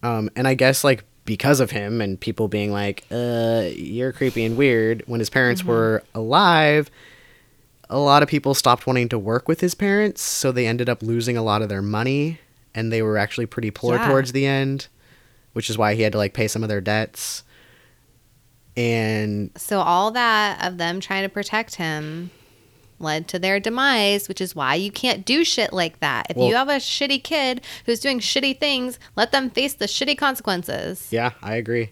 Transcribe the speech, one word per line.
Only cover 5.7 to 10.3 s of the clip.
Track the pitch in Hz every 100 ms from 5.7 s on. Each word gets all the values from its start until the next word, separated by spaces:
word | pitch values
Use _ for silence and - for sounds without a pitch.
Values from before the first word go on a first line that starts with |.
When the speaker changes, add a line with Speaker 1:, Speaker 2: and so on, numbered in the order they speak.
Speaker 1:
were | 113 113 110 -
alive, | 113 110 147 196 165 151 151 147 - - - - _ _ _ _ _ -
a | 135
lot | 143 143
of | 147
people | 147 139
stopped | 135 131 123 -
wanting | 127 120
to | 117
work | 101 120 -
with | 165
his | 180
parents, | - 202 202 214 -
so | -